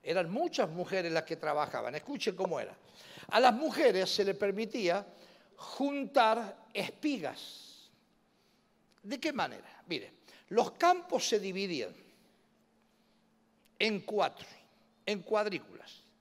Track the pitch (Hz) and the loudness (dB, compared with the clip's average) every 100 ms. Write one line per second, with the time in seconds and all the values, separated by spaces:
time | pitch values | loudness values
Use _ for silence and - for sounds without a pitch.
0 | - 175 165 214 349 - 190 165 175 190 | 0 0 0 -2 -2 0 -2 -2 -2 -2
1 | 170 160 156 160 151 147 147 123 113 127 | 0 0 -2 -4 0 0 0 -2 -6 -8
2 | - 277 - 180 185 147 98 90 - - | -8 -4 -4 -2 -4 -4 -6 -12 -20 -20
3 | - - - 220 254 233 302 226 285 185 | -20 -18 0 6 6 6 -2 4 4 6
4 | 185 - 196 190 202 196 226 254 180 180 | 0 0 0 2 -2 0 -4 0 0 0
5 | - - - - _ - - - 277 285 | -4 -20 -20 -20 _ -20 -16 -2 -2 -2
6 | 277 277 220 226 208 - - 202 185 - | 2 6 6 4 -2 -12 -10 -6 -6 -4
7 | 302 254 143 113 - - - - - _ | -2 -2 -4 -8 -14 -16 -20 -20 -20 _
8 | _ _ _ _ _ _ _ _ _ _ | _ _ _ _ _ _ _ _ _ _
9 | 196 277 320 277 151 104 - - - 156 | -10 -4 -2 0 -2 -4 -18 -20 -8 -8
10 | 98 - - - _ 208 - - 339 359 | -8 -20 -20 -20 _ 0 0 4 4 4
11 | - - - 208 190 185 196 151 95 - | 2 -2 2 0 0 -4 -2 -2 -6 -10
12 | - _ _ _ _ _ _ _ _ _ | -20 _ _ _ _ _ _ _ _ _
13 | _ _ _ _ _ _ _ _ 214 202 | _ _ _ _ _ _ _ _ 0 0
14 | - 208 170 - - - _ _ _ _ | -4 0 -2 -2 -20 -20 _ _ _ _
15 | - 208 - 214 214 175 - - - - | -6 -6 -2 0 0 -4 -10 -20 -20 -20
16 | _ _ | _ _